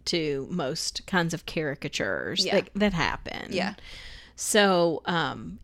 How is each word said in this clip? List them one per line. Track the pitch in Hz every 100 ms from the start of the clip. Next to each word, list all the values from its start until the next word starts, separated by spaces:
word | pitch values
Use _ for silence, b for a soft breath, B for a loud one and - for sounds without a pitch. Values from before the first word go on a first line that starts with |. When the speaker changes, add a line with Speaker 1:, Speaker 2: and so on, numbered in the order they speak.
| -
Speaker 1:
to | 175 156 139 135
most | 180 131 160 - - -
kinds | 185 170
of | 170 -
caricatures | - 151 139 147 - 98 78 73 185 -
Speaker 2:
Yeah. | 196
Speaker 1:
that, | - 196
that | 208
happen. | 175 104 - - - -
Speaker 2:
Yeah. | 185 196 208 B B B B B B
Speaker 1:
So, | - 220 202 180 170 160 -
um, | 175 143 117 110 196